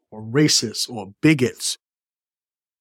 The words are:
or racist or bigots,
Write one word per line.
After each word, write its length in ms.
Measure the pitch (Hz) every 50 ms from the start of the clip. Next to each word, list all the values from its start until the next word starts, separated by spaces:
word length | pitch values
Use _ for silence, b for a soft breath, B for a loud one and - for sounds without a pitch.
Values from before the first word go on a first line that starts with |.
| _ _
or 120 | 110 107
racist 680 | 110 110 113 147 156 135 - - 123 110 - - - -
or 240 | 120 107 98 98 - _
bigots, 560 | - 156 160 131 127 98 - - - - - - _ _ _ _ _ _ _ _ _ _ _ _ _ _ _ _ _ _ _ _